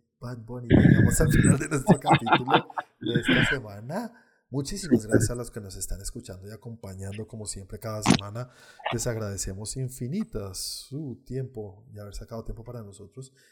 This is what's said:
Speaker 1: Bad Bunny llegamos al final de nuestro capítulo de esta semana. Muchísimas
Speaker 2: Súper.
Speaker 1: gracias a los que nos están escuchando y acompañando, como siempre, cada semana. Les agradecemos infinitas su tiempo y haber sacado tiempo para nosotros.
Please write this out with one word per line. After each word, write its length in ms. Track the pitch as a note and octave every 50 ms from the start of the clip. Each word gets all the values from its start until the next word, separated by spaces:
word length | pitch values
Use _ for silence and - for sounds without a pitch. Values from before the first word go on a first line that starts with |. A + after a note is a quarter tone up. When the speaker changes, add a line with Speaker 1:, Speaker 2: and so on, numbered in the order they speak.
| _ _ _ _
Speaker 1:
Bad 200 | A#2+ A#2+ B2+ A#2
Bunny 280 | A2 A#2 - B2 B2 A2+
llegamos 500 | - - - - - - G#2 - - -
al 80 | D#3+ D3
final 280 | - - - - - C3
de 80 | D#3 -
nuestro 300 | D3+ C3+ - - F#3 -
capítulo 680 | - C#3+ E3+ - A2+ C#3+ D#3+ C#3 B2 C3 C3 F3+ - - - - - - _ _
de 200 | - - - -
esta 240 | - - - - - -
semana. 640 | - - A2 G#2+ G2+ G#2 A2 B2+ E3 G#3+ A#3+ - - _ _ _ _ _ _ _
Muchísimas 520 | A#2+ C#3 C#3 - G#3 F#3+ F#3 D3+ B2 G#2+
Speaker 2:
Súper. 100 | G#2 A2
Speaker 1:
gracias 200 | A2+ A2+ - -
a 40 | B2
los 140 | B2 A#2+ -
que 80 | - A2+
nos 160 | G2+ F#2+ -
están 240 | G2 - - - F#2+
escuchando 460 | G2 - - A#2+ - - F#2+ F#2+ G2
y 40 | G2+
acompañando, 760 | A2 - - A#2+ A2+ - - F#2+ F#2+ F#2+ G2 G2 G2 G#2+ A2
como 180 | - - A2 G#2
siempre, 320 | G2 - G2 G2 - A2 G2+
cada 220 | - A2 G#2+ G#2+ G#2
semana. 460 | - - - G2+ G#2 G#2 A#2+ B2+ - - - - - - - - -
Les 140 | A#2+ A2+ A2+
agradecemos 680 | B2 A#2 A2+ G#2+ G2+ G2 F#2 - G2+ F#2+ G2 G#2+ - -
infinitas 800 | C3 C3 B2+ B2+ - B2 A#2+ D#3+ G#3+ A3 - - G#2 G2+ G2 F2+
su 640 | - - - - - - - C3 D3 D#3+ C3 A2+ - _
tiempo 600 | - B2 C3 C3 - - A2 G#2 G2 F#2+ G#2 - - G#2+
y 60 | G#2
haber 140 | G#2 G2+ G2
sacado 300 | - A2+ - A2+ A2+ A2+
tiempo 200 | - G#2 A2+ G#2+
para 180 | B2 A#2+ A#2+ G#2+
nosotros. 500 | G2+ F#2+ - - - _ C3 C3 - _ _ _ _